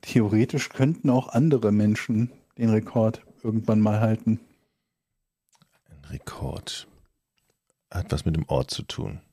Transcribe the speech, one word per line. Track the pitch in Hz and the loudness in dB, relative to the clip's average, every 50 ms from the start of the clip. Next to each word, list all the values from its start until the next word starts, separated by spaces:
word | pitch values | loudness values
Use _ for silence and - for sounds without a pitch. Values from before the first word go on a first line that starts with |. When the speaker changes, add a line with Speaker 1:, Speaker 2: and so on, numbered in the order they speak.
| - | -14
Speaker 1:
Theoretisch | - - 123 110 101 104 107 117 117 - 147 - - | 2 2 2 4 4 4 2 2 2 0 -6 -6 -6
könnten | - - 131 139 165 - - 147 | -2 0 2 2 2 0 0 2
auch | 123 127 127 - | 2 2 0 0
andere | - 113 139 165 147 127 110 107 104 | 0 2 2 4 2 2 2 2 2
Menschen | 107 107 104 107 - - - 120 107 120 123 - - _ _ _ | 4 4 2 2 0 -2 -2 0 0 0 -2 -4 -12 _ _ _
den | - 120 113 | -2 0 2
Rekord | 110 107 107 - - 123 110 110 107 - - - - _ _ | 2 2 0 -2 -2 0 0 0 0 -4 -14 -20 -20 _ _
irgendwann | 117 107 110 107 - 110 107 | -4 -2 -2 0 2 2 4
mal | 107 107 104 107 | 4 2 2 2
halten. | 110 110 110 110 - - 110 110 - _ _ _ _ _ _ _ _ _ _ _ _ _ _ _ _ _ _ _ _ _ _ _ _ _ _ _ _ | 2 0 0 0 0 -2 -2 -2 -4 _ _ _ _ _ _ _ _ _ _ _ _ _ _ _ _ _ _ _ _ _ _ _ _ _ _ _ _
Speaker 2:
Ein | _ 82 73 69 | _ -20 -20 -18
Rekord. | 73 - - - - - - - 65 - - - - - - - _ _ _ _ _ _ _ _ _ _ _ _ _ _ _ _ _ _ _ _ _ | -14 -14 -12 -12 -14 -12 -10 -8 -8 -8 -8 -10 -12 -12 -14 -14 _ _ _ _ _ _ _ _ _ _ _ _ _ _ _ _ _ _ _ _ _
Hat | - 90 90 - - | -8 -8 -4 -4 -4
was | 76 - | -2 -2
mit | - 80 | 0 -2
dem | 80 73 - | -2 -2 0
Ort | 71 67 65 - | 0 -2 -2 -2
zu | - - - | -6 -10 -10
tun. | - - - - 50 - - _ _ | -10 -8 -8 -8 -8 -8 -12 _ _